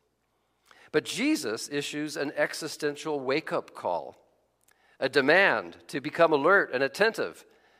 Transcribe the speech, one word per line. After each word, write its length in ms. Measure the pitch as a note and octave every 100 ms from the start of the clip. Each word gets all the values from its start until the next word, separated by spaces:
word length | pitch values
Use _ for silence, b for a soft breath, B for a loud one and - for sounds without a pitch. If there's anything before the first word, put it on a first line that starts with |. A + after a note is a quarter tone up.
| _ _ _ _ _ _ _ b b
But 100 | D3+
Jesus 640 | - D#3 C#4+ D#4 A#2 A2+ -
issues 460 | C#3+ C#3+ D3 D3+ D#3
an 160 | C#3+ D3
existential 840 | D#3+ - D#3 - D3+ C#3+ D#3+ D3
wake-up 540 | C3 D3+ - D#3 -
call, 420 | - G2+ E2+ C2 - _ _ _ _ _ b b b
a 120 | C3
demand 640 | C#3 C3+ F3 F#3+ A#2 E2+ - -
to 120 | D3
become 320 | C#3+ - E3
alert 380 | D3 D#3 G3 C#3+
and 80 | B2+
attentive 600 | C3+ - A3 G#3+ F#2+ D#2 - b b